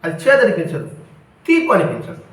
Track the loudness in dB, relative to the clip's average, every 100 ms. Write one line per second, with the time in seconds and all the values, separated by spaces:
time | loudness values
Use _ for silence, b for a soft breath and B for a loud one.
0 | -6 -4 2 4 4 0 -4 -6 -10 -16
1 | -20 -20 _ _ 0 2 4 0 0 -4
2 | -10 -16 -18